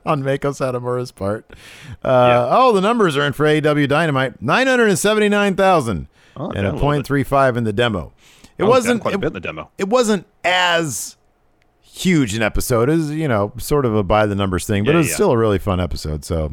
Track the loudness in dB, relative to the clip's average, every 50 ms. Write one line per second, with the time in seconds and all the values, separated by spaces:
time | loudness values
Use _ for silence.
0 | _ -4 -4 -2 -2 -2 -2 -2 -2 -4 -4 -2 -4 -4 -4 -4 -4 -4 -4 -4
1 | -6 -8 -8 -6 -4 -4 -4 -6 -8 _ -20 -20 -20 -20 -20 -20 -18 -18 -16 -6
2 | -2 2 4 6 6 6 4 4 2 2 2 4 4 4 4 2 2 0 0 2
3 | 0 0 0 0 -2 -2 -2 0 0 2 2 2 2 0 2 2 2 2 2 0
4 | 0 0 0 0 -2 -2 -6 -6 -4 -2 0 2 2 2 2 4 4 2 2 2
5 | 0 0 2 2 2 2 2 2 2 0 0 2 4 4 4 4 2 0 -4 -6
6 | -8 -10 _ _ _ _ _ -12 -10 -8 -4 -2 -2 -2 -2 0 0 0 0 0
7 | -2 -2 -2 -2 -2 0 2 2 2 2 2 0 -2 -2 0 0 0 0 0 -4
8 | -6 -10 -16 _ _ -20 -20 _ -20 -20 _ -2 2 2 2 2 2 0 -2 -2
9 | -2 -4 -4 -2 -4 -4 -6 -6 -10 -10 -10 -10 -12 -14 _ -8 -4 0 0 0
10 | 2 0 -2 -2 -4 -10 _ _ -4 -2 0 2 2 2 2 0 -2 -4 -6 -8
11 | -10 -12 -16 _ _ _ _ _ _ _ _ _ _ _ _ _ _ _ -14 -4
12 | 0 2 2 2 2 0 0 -2 -2 0 0 -2 -2 0 0 2 2 2 2 0
13 | -2 -2 -4 -4 -2 0 0 0 0 -2 -4 -10 -6 -2 0 0 0 2 0 0
14 | 0 2 2 2 2 2 0 0 0 0 -2 -2 -2 -2 -2 0 2 2 2 2
15 | 2 0 0 0 2 2 2 2 2 2 0 0 0 -2 -2 -2 -2 -4 -4 -6
16 | -6 -6 -8 -8 -6 -6 -4 -4 -4 -4